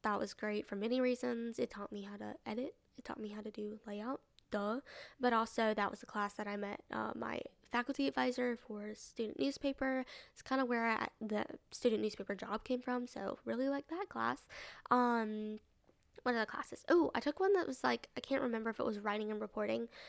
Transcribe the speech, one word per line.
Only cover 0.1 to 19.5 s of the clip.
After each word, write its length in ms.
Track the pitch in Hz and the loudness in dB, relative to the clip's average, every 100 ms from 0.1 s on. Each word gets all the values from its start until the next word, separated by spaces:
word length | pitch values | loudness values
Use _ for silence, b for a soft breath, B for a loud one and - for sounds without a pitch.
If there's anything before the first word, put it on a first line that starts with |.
| 202 | 2
was 140 | 208 | 0
great 340 | - 214 208 - | -4 -2 -2 -4
for 80 | 202 | -2
many 260 | 220 254 | 2 4
reasons. 580 | 254 247 247 233 233 226 | 4 2 0 -2 -4 -2
It 120 | 240 | -4
taught 200 | 208 202 | -4 -8
me 120 | 208 | -8
how 140 | 196 202 | -10 -8
to 180 | 214 - - | -10 -8 -6
edit. 300 | 214 277 - _ - | -4 -6 -10 _ -14
It 80 | - | -10
taught 140 | - | -8
me 100 | 214 | -6
how 120 | 208 | -6
to 100 | 214 | -8
do 280 | 214 208 214 - | -6 -8 -8 -8
layout. 340 | 208 226 277 _ - _ | -6 -4 -6 _ -20 _
Duh. 300 | 208 208 240 - B B - | -2 0 -2 -6 B B 0
But 140 | 247 | 4
also, 400 | 226 226 - 220 | 4 2 2 2
that 160 | 214 202 | 4 0
was 140 | - | -2
a 20 | - | -8
class 280 | 208 202 | -2 -2
that 140 | - 208 | -2 -4
I 80 | 208 | -4
met, 240 | 202 - - | -4 -6 -6
uh, 200 | 226 220 226 | -4 -2 -2
my 260 | 226 - - _ - | -4 -4 -6 _ -2
faculty 360 | 240 247 277 277 | 0 0 2 2
advisor 480 | 269 254 247 247 226 | 4 2 2 0 -2
for 380 | - 208 208 | -6 -10 -8
student 460 | 214 - - 220 - | -10 -12 -4 -4 0
newspaper. 680 | 277 - 277 269 269 262 254 B B | 0 2 -2 0 0 0 -2 B B
It's 120 | - | -18
kinda 200 | - 262 | 0 2
where 220 | 254 240 226 | 4 2 2
I, 220 | 220 - _ | 2 -2 _
the 260 | 220 208 - - _ | -2 -2 -2 -8 _
student 320 | - 240 214 | 2 4 4
newspaper 320 | 214 - 196 196 | 0 -2 -6 -6
job 280 | - 214 | -4 -6
came 180 | - 254 | -2 -2
from, 260 | 254 247 247 | 0 -2 -4
so 320 | - 196 - - | -4 -4 -4 -4
really 220 | 226 269 | 0 2
liked 220 | 277 - | 0 -4
that 200 | 339 392 | -6 -6
class. 380 | 226 226 269 - B B B - | -2 0 -2 -8 B B B 2
Um, 680 | 247 240 233 220 214 214 214 _ _ _ _ _ - | 4 6 4 0 -4 -4 -8 _ _ _ _ _ -4
what 120 | 247 240 | 0 0
other 100 | 214 | 0
classes? 400 | - - - - | -4 -6 -10 6
Oh, 220 | 349 294 | 8 8
I 60 | - | 2
took 200 | 285 - | 0 2
one 140 | 381 | 6
that 140 | 392 330 | 6 4
was, 160 | 262 | 0
like, 260 | 254 233 - - | 2 2 -2 -10
I 60 | |
can't 200 | - 269 | 0 2
remember 280 | 262 226 226 | 2 0 -2
if 100 | 220 | 0
it 60 | 240 | -2
was 140 | 208 | 0
writing 300 | 208 208 214 | -2 -2 -2
and 120 | 214 | -4
reporting. 480 | 214 | -4